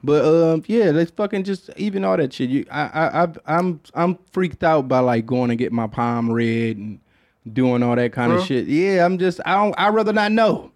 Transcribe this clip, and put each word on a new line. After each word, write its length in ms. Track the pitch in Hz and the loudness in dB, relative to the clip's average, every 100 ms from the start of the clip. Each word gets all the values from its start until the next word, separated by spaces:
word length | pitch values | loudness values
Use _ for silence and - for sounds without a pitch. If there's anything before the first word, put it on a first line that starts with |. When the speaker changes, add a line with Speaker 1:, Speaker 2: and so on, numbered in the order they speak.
Speaker 1:
But, 200 | 131 147 | 2 2
um, 400 | 143 165 165 160 - | 4 4 4 2 0
yeah, 240 | 226 202 | 2 2
they 140 | 151 | 2
fucking 400 | 170 - 208 196 | 0 -2 -4 -4
just, 260 | 190 190 - - | -4 -6 -8 -6
even 260 | 208 196 | -4 -2
all 120 | 190 185 | -2 0
that 160 | 139 | -2
shit. 180 | - 127 | -4 -2
You, 160 | 135 - | -2 -4
I, 100 | 143 143 | -6 -6
I, 360 | 156 160 151 | -2 -2 0
I've, 160 | 175 156 - | -2 -4 -4
I'm, 340 | 160 185 160 _ | -2 -2 -4 _
I'm 240 | - 175 180 _ | -2 -2 -2 _
freaked 320 | - 180 - | -4 -4 0
out 240 | 170 160 131 | 2 2 2
by, 100 | 127 | 2
like, 280 | 127 117 110 | 2 0 0
going 240 | 123 123 | -2 0
to 40 | |
get 160 | 117 123 | 0 -2
my 160 | 117 110 | -2 -4
palm 420 | 107 120 120 117 | -2 -2 -2 -2
read 480 | 113 117 113 117 107 | 0 0 0 -2 -6
and 220 | 104 101 _ _ _ _ - | -10 -14 _ _ _ _ -8
doing 320 | 110 127 123 | 0 2 2
all 100 | 120 | 2
that 160 | 120 123 | 2 0
kind 180 | 120 123 | 0 0
Speaker 2:
For 20 | |
Speaker 1:
of 60 | 175 | 0
Speaker 2:
real? 60 | 185 | 0
Speaker 1:
shit. 200 | 131 82 | -2 0
Yeah, 380 | 147 190 190 175 | 0 2 2 2
I'm 100 | 185 | 2
just, 220 | 185 175 - | -2 -2 -2
I 80 | |
don't, 180 | 190 208 - | 0 0 0
I'd 160 | 196 | 0
rather 180 | 214 214 | 2 2
not 200 | 214 208 | 0 2
know. 400 | 220 220 - - | 2 2 0 -6